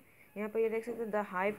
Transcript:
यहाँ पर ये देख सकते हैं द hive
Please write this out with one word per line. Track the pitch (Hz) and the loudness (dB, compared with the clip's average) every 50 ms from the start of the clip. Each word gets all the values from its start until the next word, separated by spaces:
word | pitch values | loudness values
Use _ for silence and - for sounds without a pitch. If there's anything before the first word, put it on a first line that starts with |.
| - - - - - - - | -12 -16 -20 -20 -20 -12 -8
यहाँ | 196 208 220 | -6 -4 -2
पर | 214 220 | 2 2
ये | 226 226 | 2 4
देख | 214 226 226 | 2 0 -2
सकते | 240 233 233 233 | -4 -4 -4 -2
हैं | 220 | 0
द | 202 214 202 202 | 0 0 0 0
hive | 196 180 185 208 208 | 0 0 0 0 0